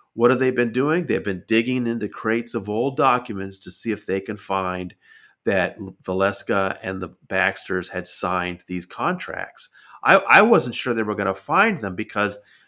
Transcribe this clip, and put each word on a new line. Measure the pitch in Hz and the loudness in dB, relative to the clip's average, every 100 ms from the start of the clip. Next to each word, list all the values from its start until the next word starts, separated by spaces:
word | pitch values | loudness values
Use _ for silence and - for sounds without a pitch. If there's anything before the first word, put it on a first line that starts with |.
| _ | _
what | 113 120 | 2 4
have | 127 | 4
they | 127 | 2
been | 127 117 | 2 0
doing? | 123 143 175 143 | 0 0 0 0
They've | 98 | -2
been | 98 90 - | -2 -6 0
digging | 110 120 127 117 | 2 2 0 -2
into | 117 104 | -4 -6
crates | - 110 117 117 | -4 -2 -2 -2
of | 117 98 | -6 -4
old | 107 135 131 | -2 -2 2
documents | 135 123 123 98 98 95 | 2 2 -2 -8 -8 -10
to | 95 | -14
see | - 113 | -8 -6
if | 104 | -4
they | - 95 | -2 -4
can | 104 104 | -4 -10
find | - 98 92 92 90 - _ - _ _ | -4 -2 -2 -4 -8 -12 _ -20 _ _
that | 113 95 87 - | 0 2 0 -4
L-, | 98 - | -14 -10
Valeska | - 92 98 101 - 101 95 - | -6 0 0 0 0 0 0 -2
and | 98 95 | -6 -6
the | 90 - - | -8 -12 -4
Baxters | 95 95 - - 92 87 | 0 0 -2 -4 -4 -4
had | 95 90 | -8 -8
signed | - 92 92 90 87 - | -6 -2 -2 -4 -8 -8
these | 90 | -8
contracts. | 90 - 143 175 - - - - - - - - | -8 -6 -4 -4 -8 -10 -10 -14 -20 -20 -20 -2
I, | 127 185 | 4 4
I | 117 147 | 8 6
wasn't | 226 190 123 | 8 6 4
sure | - 131 | -4 -2
they | 113 | -2
were | 104 | 0
gonna | 104 98 | 0 -2
find | 92 - 170 220 160 | -2 0 2 2 0
them | 101 92 | -4 -6
because | 104 104 104 - - _ | -4 -2 -2 -4 -16 _